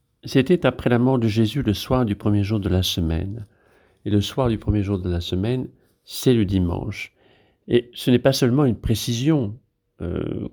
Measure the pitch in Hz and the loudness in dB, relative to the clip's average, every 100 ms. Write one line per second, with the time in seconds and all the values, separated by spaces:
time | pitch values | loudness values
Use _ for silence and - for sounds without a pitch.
0 | _ _ - - - 180 135 123 131 120 | _ _ 0 2 2 2 2 0 0 2
1 | 123 131 113 107 107 139 110 98 - 127 | 4 2 2 2 2 0 -2 -2 0 0
2 | 120 101 107 104 98 110 92 92 90 - | 0 -2 0 0 0 -2 0 0 0 -2
3 | 82 80 92 113 107 _ _ _ _ _ | -2 -2 -4 -10 -14 _ _ _ _ _
4 | - 104 98 - 127 110 - 104 98 101 | -2 0 0 -2 -2 -2 -2 -2 0 -2
5 | 90 87 85 90 104 127 - - _ _ | -2 -4 -2 -4 -2 -4 -6 -14 _ _
6 | - - 135 123 95 95 87 87 - 101 | -16 -2 2 4 2 2 0 -2 -6 -10
7 | - _ _ _ _ _ - 120 - - | -14 _ _ _ _ _ 0 0 0 -4
8 | - 123 135 135 127 127 143 101 - 110 | 0 2 2 2 2 2 2 0 -2 -2
9 | - 117 139 156 104 113 _ _ _ _ | -2 -2 0 0 -2 -8 _ _ _ _
10 | 87 82 78 - - | -6 -4 -4 -6 -8